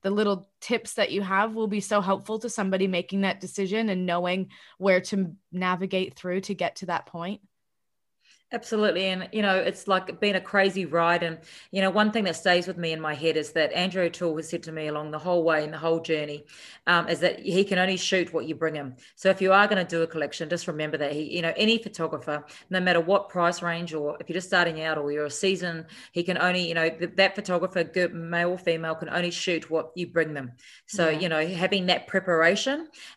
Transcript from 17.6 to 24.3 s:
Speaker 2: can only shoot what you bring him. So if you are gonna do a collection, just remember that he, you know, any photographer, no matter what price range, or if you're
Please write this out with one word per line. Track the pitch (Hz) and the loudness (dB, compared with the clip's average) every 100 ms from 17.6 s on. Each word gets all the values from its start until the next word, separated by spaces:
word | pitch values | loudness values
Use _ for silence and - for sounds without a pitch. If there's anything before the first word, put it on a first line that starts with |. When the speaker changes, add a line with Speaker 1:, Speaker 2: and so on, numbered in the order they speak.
Speaker 2:
can | 196 185 | 2 4
only | 185 185 | 2 0
shoot | - 185 170 | 0 0 2
what | 165 156 | -2 -4
you | 143 | -2
bring | 160 | -2
him. | 151 139 127 - | -4 -8 -12 -20
So | _ 190 | _ 0
if | 190 | 2
you | 190 | 6
are | 190 208 | 6 6
gonna | 196 | 4
do | 175 170 | 0 0
a | 165 | 0
collection, | 160 143 - 156 | -2 -4 -4 -6
just | 170 180 | -4 -4
remember | 151 151 151 | -4 -4 -2
that | 147 | -2
he, | 147 156 175 | -4 -4 -2
you | |
know, | 165 - | -2 0
any | 214 226 | 2 2
photographer, | - - 160 139 156 147 - - - | -2 -6 -4 -4 -6 -6 -8 -20 -4
no | 185 | 0
matter | 180 170 | 4 4
what | 165 196 - | 4 2 2
price | 180 170 180 | 0 0 0
range, | 175 170 170 | -4 -4 -6
or | 156 147 - | -4 -4 -6
if | |
you're | - | -6